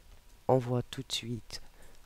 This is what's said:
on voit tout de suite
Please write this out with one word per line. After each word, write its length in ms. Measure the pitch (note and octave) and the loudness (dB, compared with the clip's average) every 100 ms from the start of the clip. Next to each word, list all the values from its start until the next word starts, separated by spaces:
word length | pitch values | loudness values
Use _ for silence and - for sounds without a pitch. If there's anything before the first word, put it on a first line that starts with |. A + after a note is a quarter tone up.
| - - - - - | -4 -20 -20 -10 6
on 120 | B2+ | 6
voit 240 | A#2+ B2 | 6 0
tout 200 | - - | 0 -6
de 100 | - | -4
suite 500 | - A#2 A#2 - - - - - - | -4 -2 -4 -6 -10 -12 -14 -16 -16